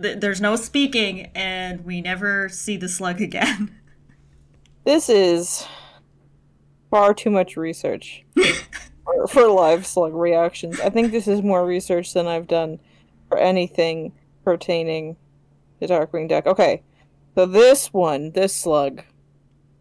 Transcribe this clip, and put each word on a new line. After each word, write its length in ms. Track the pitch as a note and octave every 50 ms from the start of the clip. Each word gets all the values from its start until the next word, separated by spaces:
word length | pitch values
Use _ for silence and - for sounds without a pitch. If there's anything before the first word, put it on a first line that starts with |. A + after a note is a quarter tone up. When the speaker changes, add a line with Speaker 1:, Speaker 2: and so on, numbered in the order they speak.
Speaker 1:
th-, 200 | F3+ E3+ - G3
there's 200 | G#3 G3+ F#3+ F#3
no 160 | G#3 G#3 A3
speaking, 760 | A3 A3 - - C#4+ C#4+ C#4 C4 A3+ G#3+ G3 F3+ F#3+ - - -
and 500 | F#3 F#3+ F#3 F#3 F#3 F#3 F3+ F3+ E3+ E3+
we 160 | F3+ F3+ F3
never 480 | E3 F3+ F#3 F#3 G#3 G3+ G3 G3 G3 F#3+
see 280 | F#3 - - A3 G3+
the 120 | F#3 F3+ F3+
slug 320 | F3+ - F#3 F3 F3 F#3
again. 540 | G#3+ - - - A3 C4+ A#3 F#3+ G#3 - - -
<laughs> 0 | _ _ _ _ _ _ - _ _ _ _ _ _ _ _ _ _ _ _ _ -
Speaker 2:
This 260 | C4+ D4 D#4+ - B3+
is 560 | A3+ G3 F#3 F3 E3+ E3+ F3 - - - - - - - - - - _ _ _ _ _ _ _ _ _ _ _ _ _ _ _ _ _ _ -
far 220 | G#3+ G#3 G3+ G3+
too 160 | G#3 - - A3+
much 300 | G#3 F#3+ F#3 - - D#3+
research 680 | D#3+ D#3+ E3 - - C#3 - - - - - - _ _ -
Speaker 1:
<laughs> 680 | - G4 - - - - - - - - - - - -
Speaker 2:
for, 220 | D#3 F3 E3 -
for 200 | - - C#4 A#3+ A3
live 380 | G3 F#3 E3 D#3 E3+ F3 F#3+
slug 280 | - - F3+ E3+ D#3+ D#3+
reactions. 680 | E3 E3+ F3 E3+ E3 E3+ F3 - - - E3 E3+ -
I 80 | - G3+
think 240 | G3 A3+ A#3 A3+
this 160 | A3 A#3 G3 G#3+
is 140 | G3+ G#3
more 240 | G3 G3+ F#3+ F3+ F3+
research 480 | F3+ F3+ F3+ - - F3+ F3 F3 - -
than 120 | F3+ E3+
I've 200 | E3+ E3+ E3 E3+
done 320 | - E3+ E3 D#3+ D#3+ D#3+ - _ _ _ _ _ _ _ _ _ -
for 80 | -
anything 760 | - - F#3 F#3 F#3 F3 F3 - - E3 E3 D#3+ D#3+ D#3 - - _ _ _ _ _ -
pertaining 720 | G3 E3+ E3+ - - F3 E3 E3 D#3+ D#3+ D#3+ D#3 D#3 E3 - _ _ _ _ _ _ _ _ _ _ _ -
to 60 | E3+ E3+
Darkwing 420 | F3+ D#3+ D#3+ - - E3 D#3+ D#3+
Duck. 160 | D#3 D#3 -
Okay, 360 | F3 F#3+ G#3+ F3+ D3 - - _ _ _ _ _ _ _ _ _ _ -
so 100 | F#3 F#3
this 480 | F#3 F#3 G#3+ A#3+ B3+ C#4 C#4 - -
one, 380 | - F#3+ F3 D#3 C#3+ C#3 D3+ D#3+
this 240 | D#3+ F#3 F#3+ F#3+ -
slug 460 | - - E3+ D3+ D3+ C#3+ C#3 B2+ - - _ _ _ _ _ _ _ _ _ _ _ _ _ _ _